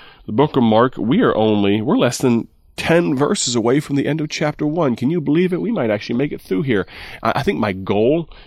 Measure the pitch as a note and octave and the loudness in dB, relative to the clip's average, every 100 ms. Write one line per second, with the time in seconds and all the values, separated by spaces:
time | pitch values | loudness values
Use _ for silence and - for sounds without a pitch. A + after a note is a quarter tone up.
0 | - - - A2 D3+ C#3 A#2 A2 B2 - | -20 -20 -6 0 0 2 4 4 4 0
1 | A2 F#3 D#3 - A2 G#2 G2+ G#2 A2+ B3 | -2 2 2 2 2 2 2 2 0 0
2 | C3 - C3 A#2 - _ _ - - E3 | 0 0 0 0 -2 _ _ -8 0 2
3 | E3+ C3 D3+ G3+ C3 A#2+ A2+ C#3 - C#3 | 2 0 0 -2 -2 0 2 0 0 -2
4 | - D#3 D3+ - D3+ - D3+ D#3+ D3 A#2 | -2 -2 -4 -4 -4 -2 -4 0 0 0
5 | B2 F3 C#3+ D#3 F3+ F3 F3+ G#3+ A#2 G#2 | 0 -2 0 2 2 -2 -4 -2 0 -2
6 | - A#2 D3 - - F#3 C3+ G#2 F2+ - | -2 -4 -4 -6 -4 -2 0 0 -2 -8
7 | - - A2+ - C3 - G#2+ F#2+ F#2+ G#2 | -18 -6 -4 -2 -2 -2 -2 -4 -2 0
8 | A2+ D#3+ E3 - | 2 0 -2 -12